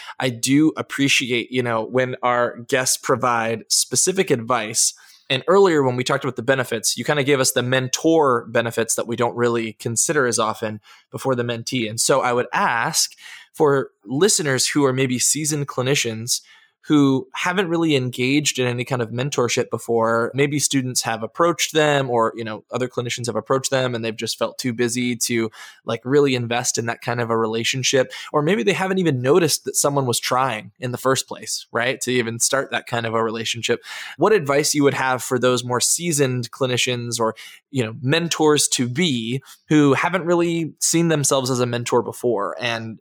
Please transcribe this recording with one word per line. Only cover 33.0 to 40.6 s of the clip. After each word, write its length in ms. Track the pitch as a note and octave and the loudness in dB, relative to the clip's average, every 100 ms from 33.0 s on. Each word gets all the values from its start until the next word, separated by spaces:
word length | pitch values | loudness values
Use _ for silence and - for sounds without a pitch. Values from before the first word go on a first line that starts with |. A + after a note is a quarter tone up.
| A2+ | -2
of 80 | |
a 80 | A2+ | 0
relationship. 600 | A2+ A2+ A2 A#2 - A#2 - - - - | -2 -2 -6 -4 -2 -2 -4 -14 -12 0
What 160 | F#3+ | 2
advice 420 | G#3+ C#3+ C#3+ D3 | 4 2 2 2
you 100 | D3 C#3 | 2 2
would 80 | |
have 280 | B2+ C3 B2+ | 2 0 -2
for 160 | - B2+ | 0 2
those 280 | B2+ B2 B2 | 2 2 0
more 160 | A#2+ | 0
seasoned 680 | - - F3 D3 C3 B2+ A#2 | 0 0 0 0 2 0 -4
clinicians 680 | - C3 A#2+ B2+ B2 A#2+ A2+ | -4 -2 0 0 -2 -4 -2
or, 160 | A2 - - - _ | -2 -2 -12 -20 _
you 140 | C3 | -4
know, 140 | A2 A#2+ | -2 -2
mentors 680 | B2+ E3 E3+ - D#3 C#3+ - | 0 0 0 2 4 4 2
to 180 | - A#2+ | -2 -2
be 560 | B2 F3+ A#2+ A2+ C3 - - - | 0 0 0 -2 -6 -8 -10 2
who 260 | D3+ C#3+ | 4 6
haven't 300 | A#2 F3 F3+ | 4 2 -2
really 500 | E3 F3 E3+ E3+ | 2 2 2 0